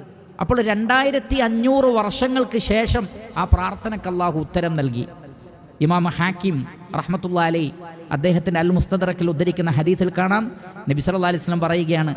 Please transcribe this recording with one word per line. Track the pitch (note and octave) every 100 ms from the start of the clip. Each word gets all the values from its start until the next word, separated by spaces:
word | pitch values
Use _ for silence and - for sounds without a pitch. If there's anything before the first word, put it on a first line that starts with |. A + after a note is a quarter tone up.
| - - - -
അപ്പോൾ | - B3
രണ്ടായിരത്തി | A3 G#3 A3+ C4 C#4 C#4 - C4
അഞ്ഞൂറ് | A#3 A3+ B3 C4+ C4
വർഷങ്ങൾക്ക് | A3+ G#3 - B3+ C4 B3 A#3
ശേഷം | - G#3+ A3+ A#3+ F#3 - - -
ആ |
പ്രാർത്ഥനയ്ക്ക് | F3+ F3+ F#3 F#3+ A3 G#3+ F#3
അല്ലാഹു | F3+ F3 D#3
ഉത്തരം | D3 F3+ E3+
നൽകി. | D#3 C3+ A#2+ - - - - - - - -
ഇമാം | D3+ F3 E3+
ഹാക്കിം | D3 F3 F#3 F#3+ C#3+ C3 F#3 - D3+
റഹ്മത്തുള്ളാഹി | D#3 F#3 F#3 F3 E3
അലൈഹി | E3 D3 - - - -
അദ്ദേഹത്തിന്റെ | D3 F3+ E3+ F3 E3
അൽ | F3
മുസ്തദറക്കിൽ | F3+ - F#3+ F#3 F3 E3+
ഉദ്ധരിക്കുന്ന | D3+ F3 F3 E3+
ഹദീസിൽ | C#3 D#3+ F#3 F3+ F3+
കാണാം, | F#3 G#3 A3+ - - - -
നബി | C#3+
സല്ലല്ലാഹു | D#3 F#3+ F3+
അലൈഹി | F3
വസല്ലം | F3 E3+
പറയുകയാണ്, | E3 F3 E3 E3 D#3